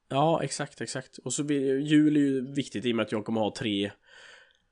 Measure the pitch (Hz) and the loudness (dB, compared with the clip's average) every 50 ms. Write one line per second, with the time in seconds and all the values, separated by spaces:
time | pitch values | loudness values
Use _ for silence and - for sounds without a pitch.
0 | _ _ 131 139 151 165 160 - 147 139 - - 147 - - - 117 - - 131 | _ _ 0 2 2 2 2 0 -2 -4 -6 -8 -8 -10 -10 -12 -12 -8 -8 -10
1 | - - - - - 131 - - 143 147 147 139 135 135 135 135 147 147 156 151 | -10 -12 -18 -14 -10 -8 -6 -4 -2 -2 0 0 2 0 0 0 2 4 6 6
2 | 151 151 151 147 143 139 135 135 123 135 139 143 135 - - 104 110 123 117 113 | 6 6 4 4 4 2 2 -2 -4 -4 -4 -6 -6 -4 -6 -4 -2 0 0 0
3 | 107 - 120 107 104 - 113 110 107 101 - - 120 110 101 98 101 101 - - | 0 -2 -2 -4 -4 -2 -2 0 0 -2 -2 -4 -4 -2 -2 -2 -2 -4 -6 -12
4 | _ _ - - - - - - - _ _ _ _ _ | _ _ -20 -20 -20 -20 -20 -20 -20 _ _ _ _ _